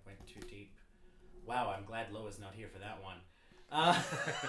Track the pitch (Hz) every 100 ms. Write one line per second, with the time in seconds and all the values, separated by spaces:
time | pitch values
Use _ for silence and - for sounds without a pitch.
0 | 101 95 - 107 - 101 101 - - -
1 | - - - - 117 123 113 95 98 113
2 | 107 107 107 98 98 107 110 95 101 107
3 | 95 87 - - - - - 151 170 175
4 | - 147 160 -